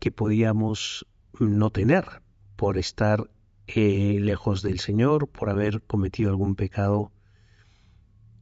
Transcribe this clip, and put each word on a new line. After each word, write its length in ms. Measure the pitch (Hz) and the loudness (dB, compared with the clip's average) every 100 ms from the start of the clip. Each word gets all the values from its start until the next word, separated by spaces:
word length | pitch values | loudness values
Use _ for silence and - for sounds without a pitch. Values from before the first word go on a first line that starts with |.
que 120 | 120 | -6
podíamos 920 | - 107 107 113 107 110 107 - - - _ _ - | -2 0 2 2 2 -2 -4 -8 -10 -16 _ _ -2
no 300 | 110 104 107 | 2 4 2
tener 540 | 98 107 180 - - - _ - - | 2 2 2 0 -12 -20 _ -20 -4
por 220 | 101 92 | -2 -2
estar, 520 | - - 107 107 - _ _ _ - | -4 0 2 2 -2 _ _ _ -6
eh, 500 | 113 104 98 101 101 | 0 2 2 2 0
lejos 440 | 104 98 110 98 | 0 -2 -2 -2
del 180 | 98 92 | -2 -4
Señor, 480 | - 104 131 151 143 | -2 2 2 2 -2
por 220 | - 104 | -6 -4
haber 320 | 101 104 107 | -2 -2 -2
cometido 480 | - 104 98 - 104 | -4 -2 -2 0 0
algún 240 | 95 101 | 0 -2
pecado. 580 | 98 98 - 101 104 104 - _ _ _ _ _ _ _ _ _ _ - - | -2 -4 -2 0 0 -4 -12 _ _ _ _ _ _ _ _ _ _ -20 -20